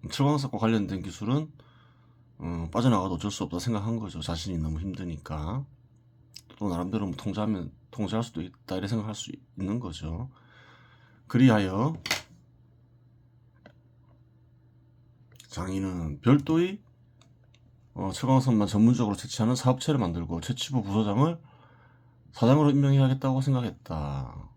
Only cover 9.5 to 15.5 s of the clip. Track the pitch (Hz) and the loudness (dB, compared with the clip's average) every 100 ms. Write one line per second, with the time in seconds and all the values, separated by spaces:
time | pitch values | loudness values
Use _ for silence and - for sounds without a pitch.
9.5 | - 95 113 120 80 78 85 131 - - | -8 -4 -4 -6 -8 -8 -6 -8 -12 -20
10.5 | - - - - - _ _ - 120 131 | -20 -20 -20 -20 -20 _ _ -2 6 8
11.5 | 107 95 95 135 165 - - - - _ | 8 4 0 -2 -4 -4 -6 -6 -20 _
12.5 | _ _ _ _ _ _ _ _ _ _ | _ _ _ _ _ _ _ _ _ _
13.5 | _ - _ _ _ _ _ _ _ _ | _ -20 _ _ _ _ _ _ _ _
14.5 | _ _ _ _ _ _ _ _ - - | _ _ _ _ _ _ _ _ -20 -16